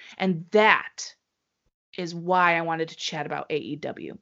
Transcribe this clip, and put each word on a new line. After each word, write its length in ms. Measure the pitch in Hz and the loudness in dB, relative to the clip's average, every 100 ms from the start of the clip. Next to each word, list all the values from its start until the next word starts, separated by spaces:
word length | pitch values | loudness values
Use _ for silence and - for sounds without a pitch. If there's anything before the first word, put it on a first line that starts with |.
| - - | -16 -4
And 280 | 190 165 180 | -2 -2 0
that 640 | 214 214 165 - - - - _ _ _ _ _ _ _ - | 4 6 4 2 -14 -16 -18 _ _ _ _ _ _ _ -8
is 180 | 175 | -8
why 420 | 170 170 185 175 170 | -6 0 4 4 4
I 40 | |
wanted 260 | 165 165 165 | 0 -4 -6
to 80 | - | -8
chat 280 | - 156 147 | -8 -6 -6
about 200 | 147 - | -6 -4
A 60 | 151 | -6
E 200 | 107 147 | -6 -10
W, 400 | 135 - 69 - | -10 -10 -14 -8